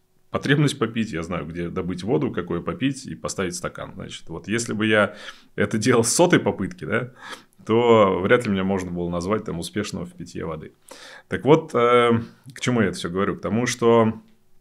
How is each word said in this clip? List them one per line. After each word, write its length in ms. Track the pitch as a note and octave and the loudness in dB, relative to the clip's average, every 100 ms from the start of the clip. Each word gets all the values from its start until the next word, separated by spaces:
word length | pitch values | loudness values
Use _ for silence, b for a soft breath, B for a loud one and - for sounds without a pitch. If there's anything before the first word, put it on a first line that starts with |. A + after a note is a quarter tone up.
| _ _ _ | _ _ _
потребность 480 | A#2 - C#3+ D3 - | -6 0 2 2 0
попить, 340 | A2+ A2+ G#2 | -4 -2 -4
я 100 | D#2+ | -6
знаю, 240 | E2 F2 D2+ | -6 -6 -6
где 240 | E2 F2 | -8 -6
добыть 320 | E2+ F2 F2+ | -6 -6 -6
воду, 280 | G2 D3 C3+ | -2 -2 -2
какое 300 | - F2 F2 | -4 -4 -6
попить 460 | E2+ E2+ C#3 C3+ - | -6 -4 -4 -4 -10
и 80 | |
поставить 400 | D#2 E2 - F#2 | -10 -8 -4 -6
стакан. 380 | F2 D#2 - - | -4 -8 -10 -14
Значит, 340 | F#2 F2+ - - | -14 -14 -14 -14
вот 200 | E2 E2+ | -14 -6
если 260 | A2+ A#2 | -4 -4
бы 120 | A2 A2 | -2 2
я 280 | G#2+ G2+ B B B B | 4 2 B B B B
это 240 | - G#2 A2+ | -4 -2 0
делал 260 | A#2 A#2+ | 2 4
с 80 | A2+ | 2
сотой 280 | - F3 D#3+ | 4 4 4
попытки, 440 | G#2 G2 F#2+ - | 2 -2 -6 -6
да, 260 | D2 G#2+ B2 B B B B _ - | -4 -4 -4 B B B B _ 0
то 540 | A2+ A#2+ A2+ G2 F#2 | 2 6 8 6 4
вряд 260 | G2 B2 A#2 | 4 2 4
ли 60 | |
меня 100 | G2 | 0
можно 260 | F#2+ G2 F2+ | 0 -2 -4
было 180 | F2 F2 | -4 -4
назвать 340 | F2 F2+ G#2+ | -4 -2 -4
там 140 | - E2+ | -4 -8
успешного 480 | E2+ G#2 G2+ F#2 F2 | -6 -6 -6 -8 -12
в 60 | |
питье 300 | - - - F2+ | -14 -14 -10 -10
воды. 260 | D#2 - _ B B B B _ | -10 -14 _ B B B B _
Так 160 | F#2+ | -4
вот, 300 | A#2 D#3 D#3+ | 4 4 4
э, 460 | A#2+ A#2+ A#2+ A#2+ A#2 B B - | 2 6 6 6 2 B B -20
к 60 | - | -6
чему 200 | - A#2+ | -2 2
я 80 | G2 | 0
это 80 | F2 | 0
всё 140 | F2 | -6
говорю? 260 | F2+ G2 F2+ | -2 -2 -2
К 40 | |
тому, 260 | F#2+ G#2+ B2 | -4 -2 -2
что, 560 | A#2+ A#2 A#2 A2 A2+ - _ _ - | 0 4 4 4 0 -12 _ _ -20